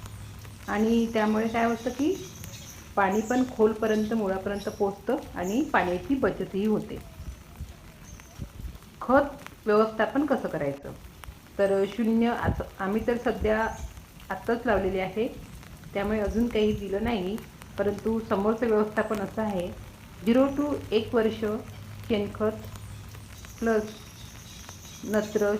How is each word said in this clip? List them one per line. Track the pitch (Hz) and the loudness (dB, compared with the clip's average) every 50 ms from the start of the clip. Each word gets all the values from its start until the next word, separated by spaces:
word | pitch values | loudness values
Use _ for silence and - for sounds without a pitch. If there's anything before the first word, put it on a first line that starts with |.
| - - - - - - - - - - - - - | -12 -12 -12 -14 -14 -14 -14 -14 -14 -14 -16 -12 -6
आणि | 196 202 208 214 220 233 233 226 220 - | -2 0 2 4 4 6 4 4 4 2
त्यामुळे | 220 214 214 214 214 220 | 2 2 4 2 2 2
काय | 226 220 233 226 | 0 2 2 2
होतं | 233 233 226 - 254 | 2 0 0 -2 -4
की, | - - 277 330 381 - - - - - - - - - - - - - - - - | -2 0 2 2 0 0 -4 -10 -12 -14 -14 -12 -12 -14 -14 -16 -16 -16 -18 -4 0
पाणी | 202 196 185 196 214 | 2 2 4 4 2
पण | 214 - 247 254 254 254 - | 2 2 2 2 2 2 4
खोलपर्यंत, | - 214 220 214 214 233 220 220 214 214 214 233 | 4 4 4 4 2 2 2 2 2 2 2 2
मुळापर्यंत | 226 208 190 185 - - 214 202 196 202 214 | 2 2 0 0 -2 -2 -2 -4 -2 -4 -6
पोचतं | 208 - 208 202 196 - - - 254 285 - - - | -2 0 0 0 0 -2 -2 -2 0 0 -2 -6 -6
आणि | 175 175 185 208 254 311 - - | -4 -2 0 2 2 2 4 2
पाण्याची | 208 180 180 175 180 - - 277 | 2 4 2 0 -2 0 0 2
बचतही | 262 220 190 - - 190 - - 190 208 | 2 2 2 2 0 -4 -4 -2 0 2
होते. | 214 214 170 - - 131 - - - - - - - - - - - - - - - - - - - - - - - - - - - - - - - - - - - - - - - - - | 2 2 2 0 -4 -8 -10 -10 -12 -14 -12 -12 -12 -12 -12 -16 -16 -12 -12 -12 -12 -12 -16 -18 -20 -20 -18 -18 -18 -16 -18 -18 -18 -12 -12 -12 -10 -10 -10 -10 -10 -10 -12 -16 -18 -14 -6
खत | - - 254 285 285 285 - - - - - - - | 2 6 6 6 6 4 -2 -10 -14 -16 -16 -4 2
व्यवस्थापन | 214 208 214 220 220 214 - 214 - - 269 302 | 4 6 6 6 4 2 0 0 2 2 2 2
कसं | - 269 - 185 | 4 2 0 0
करायचं? | 185 - 156 147 143 139 - - - - - - - - - - - - - - - - - | -2 -2 -2 -2 -2 -2 -4 -8 -12 -14 -14 -16 -18 -18 -16 -16 -16 -16 -16 -20 -8 0 2
तर | 202 196 196 196 196 | 4 4 6 4 2
शून्य, | 196 202 - 233 220 226 226 233 | 2 0 0 2 4 4 4 4
असं | 233 233 - - 165 - - - - - - | 4 2 2 0 0 0 0 -4 -6 -6 -4
आम्ही | 196 190 202 220 226 | -2 0 0 0 2
तर | 247 240 | 0 0
सध्या | 233 240 240 208 190 208 214 214 220 226 - - - - - - - - - - - - - | 2 0 0 0 2 2 2 2 2 2 0 -2 -6 -10 -12 -12 -16 -18 -18 -18 -16 -10 -8
आत्ताच | 190 185 - - 240 240 - | -8 -4 -2 -2 -2 0 2
लावलेले | 247 208 185 190 185 190 185 | 2 2 4 2 2 0 0
आहे, | 185 180 - 220 233 285 - - - - - - - - - - - - - | -2 -2 0 -2 -2 -2 -2 -6 -12 -14 -14 -16 -16 -16 -16 -16 -14 -6 -4
त्यामुळे | 202 202 202 214 214 | -2 0 0 0 0
अजून | 208 196 185 220 240 | 0 2 2 2 2
काही | 233 - 214 214 214 | 2 4 4 4 4
दिलं | 208 202 202 190 190 202 220 | 4 2 -2 -2 -2 0 0
नाही, | 233 240 196 180 185 214 226 - - - - - - - - | 0 0 0 0 -2 -4 -4 -6 -12 -16 -18 -18 -8 -4 0
परंतु | 202 202 202 - - 220 226 226 | 0 0 0 0 0 0 0 0
समोरचं | 220 - 220 190 202 214 233 226 247 | 0 0 0 2 4 2 2 2 2
व्यवस्थापन | 226 214 214 214 214 - 220 214 - 220 | 4 4 4 4 4 2 0 0 0 0
असं | 208 196 196 - 226 | -2 -2 -4 -2 -2
आहे, | 220 214 202 180 175 196 220 - - - - - - - - - 175 | -2 0 0 -2 -2 -4 -6 -10 -12 -14 -16 -18 -18 -18 -16 -2 2
झिरो | 208 233 254 269 | 4 6 6 6
to | 269 277 277 294 294 269 - - - | 6 4 0 0 0 -2 -4 -2 0
एक | 196 226 220 - - | 0 0 2 2 2
वर्ष | 233 220 220 220 - 226 208 214 240 - - - - - - - - - | 4 4 4 2 0 -2 -2 -2 -4 -6 -10 -12 -14 -14 -14 -14 -10 -2
शेणखत | - 233 202 202 202 - - 214 214 226 - - - - - - - - - - - - - - - - - - - - - | 0 0 0 0 -2 -2 0 0 0 0 -2 -8 -12 -12 -12 -12 -14 -14 -14 -14 -14 -14 -16 -16 -16 -16 -16 -16 -16 -8 -2
प्लस | 220 226 226 214 214 - - - - - - - - - - - - - - - - - - - - - - - - | 0 2 4 2 2 0 -6 -12 -16 -16 -16 -16 -16 -16 -16 -16 -16 -16 -16 -16 -16 -16 -16 -16 -16 -16 -14 -12 -4
नत्र | - 208 214 208 208 - 208 208 202 208 | 0 0 0 2 2 2 2 2 2 2